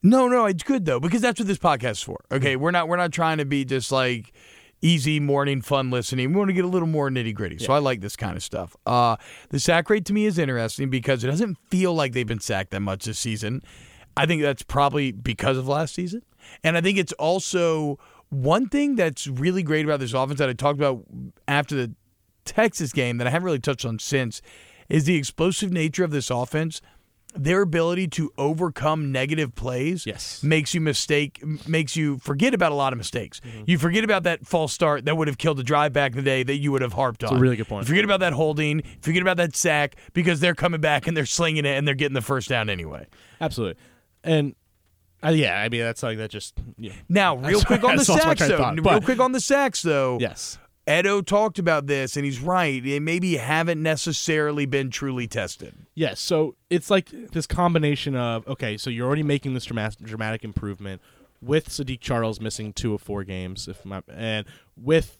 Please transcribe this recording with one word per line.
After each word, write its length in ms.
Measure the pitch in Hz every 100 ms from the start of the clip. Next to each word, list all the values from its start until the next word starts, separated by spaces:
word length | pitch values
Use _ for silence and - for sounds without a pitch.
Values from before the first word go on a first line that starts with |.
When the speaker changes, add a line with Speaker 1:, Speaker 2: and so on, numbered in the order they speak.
Speaker 1:
No, 260 | 180 254 247
no, 180 | 247 220
it's 160 | 185
good, 220 | - 269
though, 160 | 165 123
because 200 | 160 233
that's 200 | 247 -
what 80 | 202
this 100 | 196
podcast 320 | 180 139 123
is 100 | 104
for. 180 | - - _
Okay, 240 | 135 139
we're 160 | 131 156
not, 180 | 175 165
we're 80 | 175
not 140 | 175
trying 260 | 160 165 160
to 60 |
be 200 | 139 139
just, 260 | 131 131 117
like, 420 | 135 127 123 113 - - - - _
easy 380 | 160 170 139 151
morning 420 | 143 139 143 139
fun 300 | 110 143 131
listening. 420 | 123 113 127 127
We 60 | 180
wanna 140 | 196
get 120 | 185
a 40 | 180
little 180 | 185 165
more 240 | 156 139
nitty-gritty, 480 | 131 113 104 98 80
so 140 | -
Speaker 2:
Yeah. 40 | 139
Speaker 1:
I 20 |
like 200 | 139 123
this 140 | 98
kind 220 | - 110 82
of 60 |
stuff. 320 | - 110 87 _ -
Uh, 300 | 120 120 113 - - -
the 100 | 143
sack 320 | - 165 170
rate 140 | 208
to 80 | 180
me 120 | 208 214
is 120 | 175
interesting 500 | 147 123 113 - 139
because 360 | 127 117 131
it 20 | 123
doesn't 320 | 151 220 175 _
feel 240 | 185 185
like 180 | 165 139
they've 120 | 123
been 140 | 110 113
sacked 320 | - 101 98
that 100 | 101
much 240 | 101 95 110
this 120 | 107
season. 420 | 117 110 107 127 - - - - - -
I 100 | 160
think 160 | 170
that's 200 | 147 135
probably 480 | - 139 143 147 139
because 460 | 98 120 113 - 131
of 80 | 131
last 300 | 143 160 -
season. 260 | 180 214 - _ - -
And 140 | 160 170
I 40 |
think 160 | 175 196
it's 160 | 175
also 840 | - 151 185 - 180 170 160 151 139 - - _
one 400 | 139 131 185 247
thing 260 | 285 285
that's 320 | 262 170 139 143
really 380 | 127 151 185
great 200 | 160 156
about 140 | 151 147
this 140 | 127
offense 260 | 127 135 139
that 100 | 139
I 40 |
talked 260 | 120 143 147
about 240 | 143 127 - 120 127 - -
after 260 | 143 139
the 180 | 143 120 - _ _ _ _
Texas 480 | - - 233 - 151
game 260 | - 123 120
that 80 | 120
I 40 |
haven't 160 | 156 180
really 120 | 143
touched 260 | 117 135
on 140 | 123 110
since 420 | - 143 123 - - - - - _
is 160 | 160 147
the 100 | 175
explosive 560 | 135 - 165 185 202
nature 320 | 175 160 151
of 80 | 175
this 180 | 147 127
offense. 500 | 123 123 151 160 - - _ _ _ _
Their 260 | 180 143 185
ability 480 | 196 165 165 175 185
to 240 | - 156 -
overcome 720 | 139 160 175 - 156 156 147
negative 420 | 135 139 156 143
plays 520 | - 123 127 143 180 -
Speaker 2:
Yes. 360 | 101 - -
Speaker 1:
makes 300 | 143 156 147
you 80 | 175
mistake, 580 | 156 139 - 147 147 -
m-, 180 | 151 151 -
makes 260 | 160 147
you 220 | 165 151 135
forget 360 | - 139 240
about 180 | 240 175
a 20 |
lot 200 | 143 135
of 20 | 123
mistakes. 440 | 104 120 101 - 123
Speaker 2:
Mm-hmm. 180 | 110 107
Speaker 1:
You 100 | 175
forget 260 | 160 190
about 200 | 220 202
that 240 | 175 165 -
false 260 | 175 156
start 320 | - 160 147
that 100 | 131 160
would 100 | 151
have 80 | 135
killed 220 | 160 143
the 40 |
drive 300 | 123 147 147
back 200 | 135 139
in 40 | 120
the 60 |
day 200 | 139 131
that 140 | 127 143
you 160 | 143
would 80 | 135
have 140 | 123
harped 260 | 98 131 117
Speaker 2:
That's 100 | 113
a 40 |
Speaker 1:
on. 60 | 127
Speaker 2:
really 140 | 127 117
good 120 | 113
point. 160 | 104
Speaker 1:
You 40 | 110
forget 160 | 170
about 160 | 208 196
that 120 | 185
holding, 500 | 135 156 151 151 151 - -
forget 180 | - 170
about 160 | 185 175
that 180 | 175
sack 420 | - 175 151 147 - -
because 260 | - 175 165
they're 140 | 175
coming 260 | 165 175 165
back 260 | 156 147 -
and 80 |
they're 120 | 160 135
slinging 400 | - 170 156 143
it 100 | 135
and 100 | 143
they're 80 |
getting 200 | 135 143
the 80 | 135
first 260 | 110 135 107
down 220 | 123 107
anyway. 360 | 95 80 71 - - - -
Speaker 2:
Absolutely. 360 | 160 - 104 82 - _ _ _
And, 300 | 160 156 143 - _ _ _ _ _ _
uh, 60 | 151
yeah, 320 | 160 131 92
I 80 | 110
mean, 140 | 117
that's 200 | 117 117
like, 140 | 123 110
that 140 | 110
just, 280 | 104 - - - -
yeah. 140 | 107 98 -
Speaker 1:
Now, 260 | 175 190 135
Speaker 2:
<laughs> 0 |
Speaker 1:
real 240 | 139 202
Speaker 2:
Sorry, 180 | - 240
Speaker 1:
quick 60 |
on 60 | 240
Speaker 2:
I 20 | 285
Speaker 1:
the 20 |
Speaker 2:
just 100 | 254
lost 160 | 190
my 60 | 320
Speaker 1:
sacks, 80 | 311
Speaker 2:
train 120 | 151
of 40 | 175
Speaker 1:
though. 60 |
Speaker 2:
thought, 100 | 127
Speaker 1:
Real 80 | 160
Speaker 2:
but 220 | 160 196
Speaker 1:
quick 160 | 208 254
on 120 | 254
the 80 | 254
sacks, 420 | - 277 277 -
though. 340 | 170 143 131 123
Speaker 2:
Yes. 400 | 117 - - - - _ -
Speaker 1:
Edo 300 | 156 190 202
talked 380 | 180 202 214 180
about 280 | 170 156 139
this, 300 | 139 131 147
and 80 |
he's 160 | 143 127
right. 420 | 147 185 165 131
They 160 | 127 143
maybe 380 | 156 170 180 160
haven't 460 | 117 156 165 165
necessarily 840 | 160 151 - 147 - 156 151 147
been 240 | 139 139 135
truly 380 | - 139 127 117
tested. 460 | 123 92 - - - -
Speaker 2:
Yes, 240 | - 156 95
so 360 | - 165 156 - _
it's 180 | 175 -
like 220 | 196 -
this 360 | - 233 165 151
combination 720 | - 175 165 147 143 - 131
of, 320 | 120 113 107
okay, 300 | 135 117 107
so 100 | -
you're 180 | 117 123
already 160 | 151
making 300 | 151 143 139
this 140 | 127 -
drama-, 260 | 117 107 107
dramatic 420 | 113 110 110 113
improvement 580 | 110 101 104 95 98 95 _ _ _ _
with 260 | 120 151 -
Sadiq 320 | - 135 127
Charles 400 | - 120 113 107
missing 320 | 110 - 107
two 220 | - 120
of 80 | 104
four 200 | - 101
games, 460 | 95 95 92 95 -
if 160 | 92
my, 180 | 95 95 -
and 380 | 73 113 110 101 - _ -
with 400 | 120 160 - -